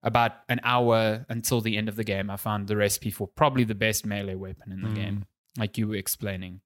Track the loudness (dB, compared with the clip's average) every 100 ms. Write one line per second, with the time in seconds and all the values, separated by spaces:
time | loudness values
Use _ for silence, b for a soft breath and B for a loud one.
0 | 2 4 4 0 _ -2 4 4 6 6
1 | 4 0 -4 -4 0 0 0 -2 -2 -4
2 | -2 -2 -2 -4 -4 -2 0 2 2 2
3 | -4 -6 -8 2 2 4 0 2 0 0
4 | -2 -4 -4 -6 -10 -14 -12 -8 -4 -4
5 | -4 -4 -8 _ _ -6 -4 -2 -2 -2
6 | -6 -6 -6 -6 -8 -14